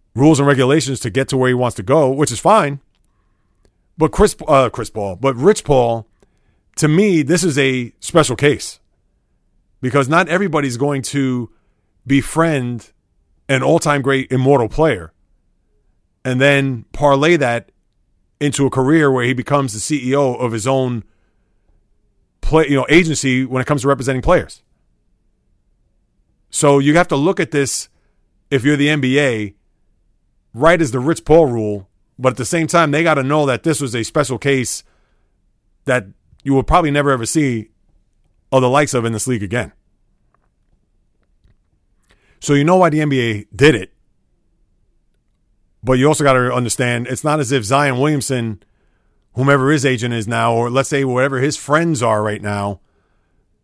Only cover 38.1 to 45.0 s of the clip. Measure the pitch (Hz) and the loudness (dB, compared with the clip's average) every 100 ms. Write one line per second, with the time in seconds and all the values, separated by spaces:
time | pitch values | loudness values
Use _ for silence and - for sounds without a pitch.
38.1 | _ _ _ _ 135 127 139 151 127 117 | _ _ _ _ 0 2 2 0 -2 -4
39.1 | 110 - 120 101 120 - - _ _ _ | -4 -4 -4 -4 -6 -8 -14 _ _ _
40.1 | _ _ _ _ _ _ _ _ _ _ | _ _ _ _ _ _ _ _ _ _
41.1 | _ _ _ _ _ _ _ _ _ _ | _ _ _ _ _ _ _ _ _ _
42.1 | _ _ _ - 143 151 185 175 151 151 | _ _ _ 0 2 4 4 4 2 0
43.1 | 135 117 104 - 95 143 117 95 _ _ | 0 0 -4 -8 2 4 4 -4 _ _
44.1 | _ _ _ _ _ _ _ _ _ | _ _ _ _ _ _ _ _ _